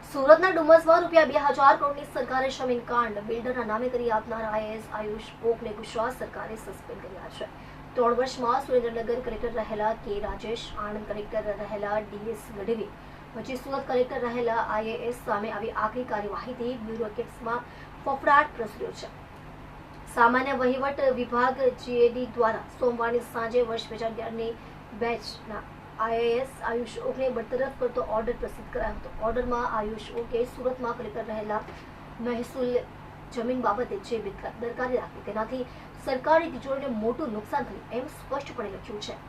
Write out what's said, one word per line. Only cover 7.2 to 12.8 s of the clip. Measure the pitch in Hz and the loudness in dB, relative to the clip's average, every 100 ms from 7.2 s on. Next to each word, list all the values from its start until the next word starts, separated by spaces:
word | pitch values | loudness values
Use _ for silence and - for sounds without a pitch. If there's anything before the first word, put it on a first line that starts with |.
| - | -12
છે. | - - - - - - | -10 -10 -10 -16 -16 -8
ત્રણ | - 233 | 4 4
વર્ષમાં | 240 254 - 240 262 | 6 2 0 2 2
સુરેન્દ્રનગર | - 254 233 226 226 240 | 4 2 4 -2 0 0
કલેક્ટર | 247 220 240 | -2 -4 -2
રહેલા | 226 214 214 208 | -2 -4 0 0
કે | 220 - 202 | 0 -4 -4
રાજેશ, | 202 196 214 233 - - | -4 -6 -4 -6 -6 -8
આણંદ | 208 214 214 | -6 -6 -6
કલેક્ટર | 208 208 220 | -6 -4 -4
રહેલા | 208 202 208 214 202 214 | -2 -4 -4 -4 -2 -2
ડી | 208 202 214 | -2 -8 -6
એસ | 220 - 208 | -8 -8 -8
ગઢવી, | 196 233 | -2 -2